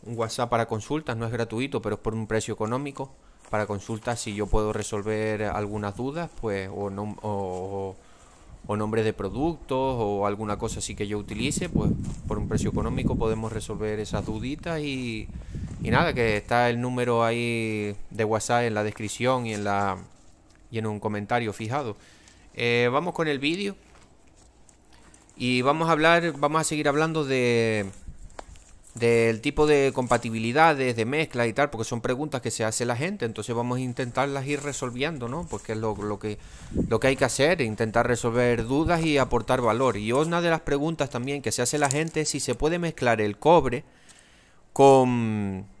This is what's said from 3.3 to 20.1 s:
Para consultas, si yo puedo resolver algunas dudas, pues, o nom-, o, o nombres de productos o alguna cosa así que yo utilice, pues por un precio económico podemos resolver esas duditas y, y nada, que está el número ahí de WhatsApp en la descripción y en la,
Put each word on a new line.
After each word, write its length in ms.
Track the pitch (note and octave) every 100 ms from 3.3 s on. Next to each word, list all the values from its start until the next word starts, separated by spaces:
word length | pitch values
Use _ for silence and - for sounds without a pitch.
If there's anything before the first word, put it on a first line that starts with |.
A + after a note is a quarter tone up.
| - -
Para 160 | A2 G#2
consultas, 540 | G2+ - A2+ B2 A#2
si 120 | -
yo 120 | G2+ G2+
puedo 260 | G#2+ G#2+
resolver 720 | G#2+ G#2 G#2+ G2+ G#2+ A2 G#2+
algunas 540 | G#2 E2+ G#2 G#2 G#2 G2
dudas, 340 | B2+ D3+ E3+ -
pues, 300 | A2+ G2 F#2+
o 160 | G2 G2+
nom-, 300 | G2 G#2 G2+
o, 760 | G#2+ G2+ G2 F2+ F#2+ G2 G2 F#2 - - - - - - -
o 100 | G#2
nombres 280 | G#2+ A2+
de 100 | A2
productos 800 | G#2+ G2 G#2 D#3 D#3+ - C3 C3+ B2+
o 280 | G#2 G2+ G2+
alguna 320 | G2+ G#2+ G#2
cosa 220 | A2+ A2
así 140 | -
que 120 | G2+ G#2
yo 80 | G#2
utilice, 540 | G#2 G#2+ B2+ - F3+
pues 200 | - G#2 - - - -
por 100 | G#2+
un 120 | G#2
precio 200 | G#2+ G#2+
económico 480 | G#2 A2 B2 B2 B2
podemos 340 | A2+ A2 A2
resolver 480 | A2 - G#2 G#2+ G#2+
esas 280 | G#2 G#2+ G2+
duditas 540 | A2 A#2+ D3 F3 D#3+
y, 460 | D3 C3 B2 A2 G#2 - - - - -
y 80 | -
nada, 220 | A#2+ E3
que 240 | B2+ A#2 G#2
está 320 | - A#2+ A#2+
el 100 | A#2+
número 460 | B2 B2+ B2 A#2
ahí 720 | A2+ A#2 A#2 A#2 A2 G#2+ G#2 G2+ -
de 140 | -
WhatsApp 400 | G#2+ A2 - A#2+
en 100 | A#2+
la 100 | G#2+
descripción 640 | G#2+ G#2 G#2+ - B2 C3 A#2
y 80 |
en 100 | G#2+
la, 320 | G2+ G2+ G2+ F#2+ F2